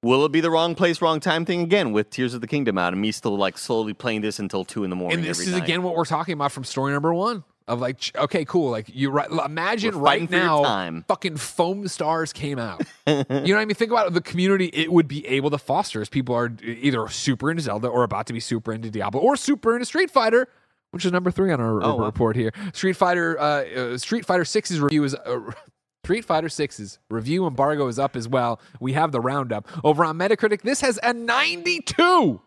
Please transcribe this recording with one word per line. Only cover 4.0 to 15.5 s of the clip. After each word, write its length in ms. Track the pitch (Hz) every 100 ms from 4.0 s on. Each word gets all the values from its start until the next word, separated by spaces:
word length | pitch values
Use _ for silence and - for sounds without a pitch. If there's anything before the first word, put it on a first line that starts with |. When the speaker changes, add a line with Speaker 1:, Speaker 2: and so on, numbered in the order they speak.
| 123 107
Speaker 1:
this 160 | 107 101
until 240 | 98 98
two 180 | 90 -
in 80 | 98
the 60 | 90
morning 220 | 87 170
Speaker 2:
And 80 | 165
this 120 | 170
Speaker 1:
every 140 | 180
Speaker 2:
is, 0 | 180
Speaker 1:
night? 40 |
Speaker 2:
again, 180 | 170 170
what 100 | 180
we're 100 | 165
talking 280 | 160 160 165
about 180 | 156 143
from 120 | -
story 280 | 127 - 135
number 220 | 143 156
one 300 | 170 208 220 - _ -
of, 120 | 120
like, 180 | 127 131
ch-, 140 | - -
okay, 280 | 143 180 147
cool. 240 | 185 143
Like, 160 | 113 110
you 180 | 127 139
ri-, 140 | 143 143
l-, 140 | 160
imagine 500 | 143 156 180 226 220 185
Speaker 1:
We're 40 | 143
fighting 160 | 151
Speaker 2:
right 60 | 170
Speaker 1:
for 60 | 180
your 80 | 180
Speaker 2:
now, 160 | 151
Speaker 1:
time. 400 | 139 101 90 82 -
Speaker 2:
fucking 300 | 190 185 151
Foam 500 | - - 170 196 196
Stars 460 | - 156 160 160
came 260 | - 147 139
out. 240 | 113 90 - -
Speaker 1:
<laughs> 100 | -
Speaker 2:
You 80 | 147
know 80 | 135
what 300 | 135 175 202
I 60 | 214
mean? 80 |
Think 160 | 208 226
about 200 | 233 196
the 60 | 175
community 460 | - 170 185 196 180
it 180 | - 160
would 140 | 175 151
be 180 | 143 135
able 240 | 135 139